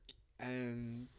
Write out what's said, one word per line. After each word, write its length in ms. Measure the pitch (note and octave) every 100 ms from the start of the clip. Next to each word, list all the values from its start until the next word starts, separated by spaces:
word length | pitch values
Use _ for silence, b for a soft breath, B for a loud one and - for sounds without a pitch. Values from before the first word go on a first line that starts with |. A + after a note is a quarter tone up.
| - - - -
And 680 | B2 B2+ B2 A#2+ A#2 A#2 B2